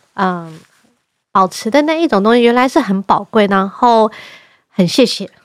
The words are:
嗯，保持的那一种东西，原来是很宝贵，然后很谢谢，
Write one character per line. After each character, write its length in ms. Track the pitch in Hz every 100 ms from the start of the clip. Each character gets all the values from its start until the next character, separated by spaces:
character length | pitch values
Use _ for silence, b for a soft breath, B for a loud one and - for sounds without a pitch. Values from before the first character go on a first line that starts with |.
| _
嗯， 440 | 202 185 175 165 160 _ _ _ _ _ _ _
保 120 | 190 185
持 240 | - 220
的 120 | 277
那 200 | 294 320
一 60 | 339
种 160 | 196
东 100 | 214
西， 80 | 240
原 140 | 233 240
来 140 | 254
是 100 | 320
很 220 | 202 196
宝 180 | - 175 202
贵， 160 | 226 202
然 220 | 196 196
后 400 | - 240 226 214 B B B B B B
很 180 | - 269
谢 180 | - 240
谢， 240 | - 190 _